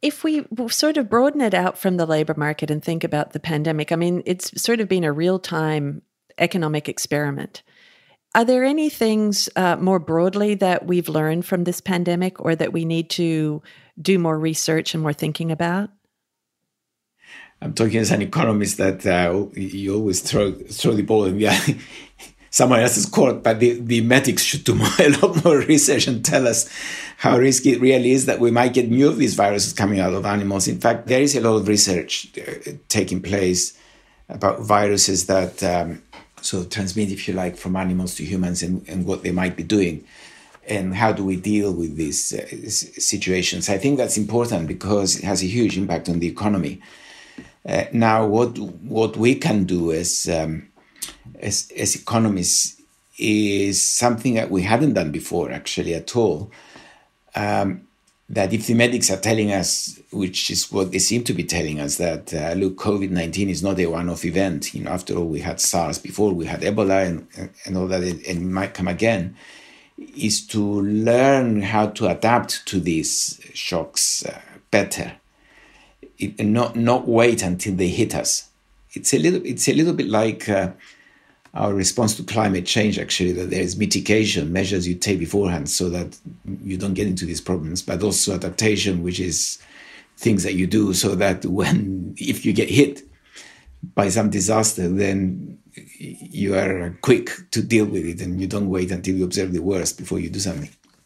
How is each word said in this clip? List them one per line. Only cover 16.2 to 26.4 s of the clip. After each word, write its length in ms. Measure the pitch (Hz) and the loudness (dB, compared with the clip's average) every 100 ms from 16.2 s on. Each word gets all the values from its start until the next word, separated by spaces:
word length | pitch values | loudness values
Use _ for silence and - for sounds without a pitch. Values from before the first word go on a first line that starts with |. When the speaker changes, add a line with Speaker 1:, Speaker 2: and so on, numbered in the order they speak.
| _ _ _ _ _ _ _ _ _ _ _ - - _ | _ _ _ _ _ _ _ _ _ _ _ -20 -20 _
Speaker 2:
I'm 100 | 107 | -8
talking 240 | 107 113 110 | 0 2 2
as 140 | 107 | 2
an 100 | 104 | 2
economist 560 | 98 - 117 104 98 - | 0 0 2 2 0 0
that, 300 | 95 95 104 | 0 0 0
uh, 400 | 87 87 92 101 | 2 2 0 -2
you 400 | - 95 95 98 | -6 -8 -6 -2
always 260 | 104 107 92 | 0 0 -2
throw, 320 | - 110 101 | -2 0 0
throw 400 | 92 - - - | -2 -10 -4 0
the 100 | 110 | 0
ball 220 | 90 110 | 2 2
in 140 | 98 98 | 2 2
the 100 | 107 | 2
eye. 300 | 95 - 113 | 2 2 -4
<laughs> 720 | - - - _ - _ - | -6 -20 -20 _ -20 _ -4
Someone 300 | - 127 123 | 2 6 6
else's 260 | 120 110 98 | 4 2 0
court, 360 | - 139 113 | 4 4 4
but 180 | - 107 | 0 4
the, 180 | 120 120 | 4 2
the 200 | 117 120 | 0 2
medics 400 | 113 127 139 104 | 4 4 4 0
should 220 | - 143 | 0 -2
do 100 | - | 0
more, 140 | - - | 2 2
<laughs> 40 | - | 4
a 100 | 175 | 4
lot 360 | 143 196 170 | 6 4 4
more 140 | 170 147 | 4 4
research 480 | 123 151 - 131 - | 6 4 6 2 2
and 180 | 120 | 0
tell 220 | - 151 | 2 2